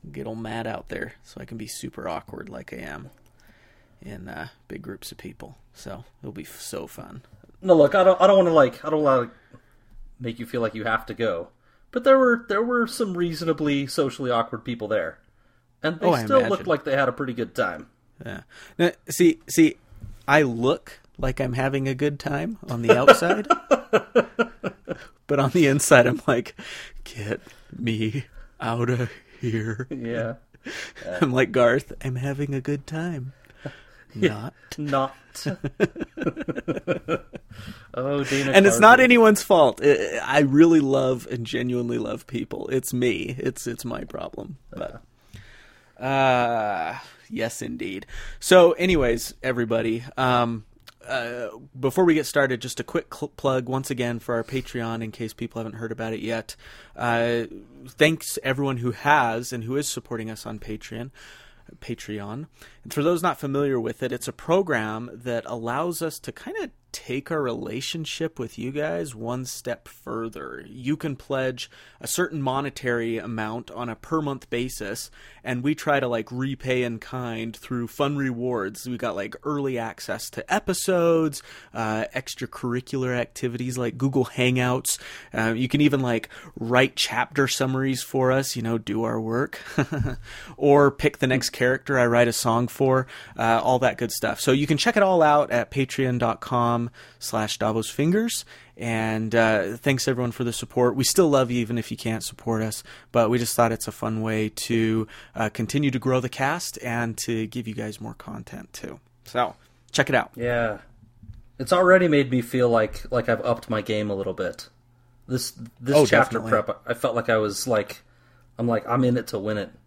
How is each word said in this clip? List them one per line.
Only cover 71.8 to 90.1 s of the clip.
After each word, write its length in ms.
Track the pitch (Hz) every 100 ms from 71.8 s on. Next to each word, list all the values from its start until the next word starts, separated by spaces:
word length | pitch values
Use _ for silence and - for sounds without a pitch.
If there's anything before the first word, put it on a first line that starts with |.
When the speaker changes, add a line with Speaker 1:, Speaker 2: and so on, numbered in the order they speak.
| - _
Speaker 1:
a 60 | -
certain 340 | - 196 160
monetary 800 | 135 131 139 - 127 120 117 113
amount 500 | 95 113 107 117 -
on 160 | - 120
a 80 | 110
per 240 | - 160
month 260 | 147 139 -
basis, 640 | 120 123 - 101 113 - - - -
and 220 | 120 123
we 100 | 131
try 240 | 151 - 139
to, 80 | 127
like, 240 | 117 110
repay 540 | 123 131 135 131 127
in 160 | 123 113
kind 560 | - 131 123 113 113 113
through 320 | - 123 117
fun 280 | - 143 143
rewards. 680 | 135 117 123 120 98 110 127
We 80 | 120
got, 200 | 120 92
like, 180 | 101 -
early 340 | 143 143 139 123
access 540 | 113 - - 101 -
to 240 | - -
episodes, 880 | 202 - 180 - 180 170 165 160 143 - - -
uh, 320 | - 110 110 110
extracurricular 1040 | 131 - - 123 - 127 120 127 139 127 123
activities 580 | 117 - 127 120 127 127
like 220 | 120 120
Google 280 | 135 135 127
Hangouts. 720 | - 127 127 123 127 - - - - - 117
Uh, 160 | 113
you 140 | 113 127
can 140 | 147
even, 200 | 147 139
like, 280 | 127 113 - - - -
write 380 | 113 123 135
chapter 540 | - - 117 123 143 135
summaries 560 | - 131 131 135 131
for 260 | - 135 127
us, 240 | 131 135
you 80 | 127
know, 160 | 113 117
do 240 | 101 104
our 180 | 113 113
work, 380 | 110 117 143 - - -
<laughs> 800 | 139 147 -